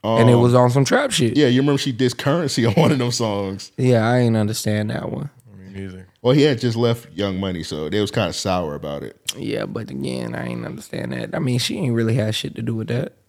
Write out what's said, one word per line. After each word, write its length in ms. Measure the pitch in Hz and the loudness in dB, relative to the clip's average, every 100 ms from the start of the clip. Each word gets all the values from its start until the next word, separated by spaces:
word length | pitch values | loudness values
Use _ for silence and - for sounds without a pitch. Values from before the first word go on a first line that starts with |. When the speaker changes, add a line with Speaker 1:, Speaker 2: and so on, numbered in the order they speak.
Speaker 1:
And 260 | 104 113 117 | 2 4 6
it 40 | |
Speaker 2:
Um, 60 | 120 | 6
Speaker 1:
was 140 | 120 | 6
on 160 | 123 123 | 6 4
some 140 | 127 | 4
trap 260 | 135 - 285 | 2 2 2
shit. 260 | 196 120 131 | 0 2 4
Speaker 2:
Yeah, 120 | 139 | 4
you 120 | 123 | 4
remember 180 | 143 143 | 2 2
she 140 | 143 | 0
dissed 240 | 117 127 - | 0 0 0
Currency 460 | - 160 147 - 117 | 0 0 0 0 2
<laughs> 0 | |
on 80 | |
one 180 | 104 160 | 4 4
of 60 | 143 | 2
them 120 | 123 | 0
songs. 640 | 120 113 101 98 98 - - | -2 -2 -2 -4 -8 -12 -2
Speaker 1:
Yeah, 320 | 127 120 110 | 2 4 4
I 100 | 123 | 4
ain't 160 | 120 113 | 4 2
understand 540 | 104 110 - 104 107 | 0 -2 -2 -2 -2
that 200 | - - | -6 -6
one. 200 | - 143 _ _ 98 | -8 -10 _ _ -20
Speaker 3:
Me 220 | 95 98 | -18 -12
neither. 260 | 98 92 92 _ | -12 -14 -20 _
Speaker 2:
Well, 100 | 120 | 2
he 100 | 143 | 4
had 180 | 147 123 | 4 4
just 160 | 123 113 | 0 2
left 360 | 120 117 - | 0 0 -6
Young 280 | 82 101 95 | -4 -4 -2
Money, 240 | 95 90 | -4 -4
so 240 | 80 76 78 | -6 -6 -4
they 120 | 101 | -2
was 120 | 101 | 0
kinda 200 | - 92 | 0 -2
sour 440 | 76 101 90 82 73 | -2 -2 -2 -2 -6
about 260 | 73 71 | -8 -8
it. 140 | 65 - - - | -10 -12 -14 -10
Speaker 1:
Yeah, 300 | - 110 101 | -6 -6 -6
but 240 | 113 113 | -8 -10
again, 460 | 67 67 64 58 58 | -8 -6 -6 -8 -8
I 100 | 60 | -8
ain't 180 | 58 | -8
understand 480 | 58 - - - 62 | -10 -12 -12 -10 -8
that. 180 | 62 57 | -8 -8
I 60 | - | -4
mean, 180 | 131 123 | -2 -2
she 180 | - 226 | -2 -4
ain't 160 | 156 | -2
really 200 | 117 113 | 0 0
had 220 | 113 107 110 | 0 0 -4
shit 180 | - | -6
to 80 | - | -8
do 120 | 117 113 | -6 -6
with 100 | 107 | -4
that. 260 | 120 156 _ | -4 -6 _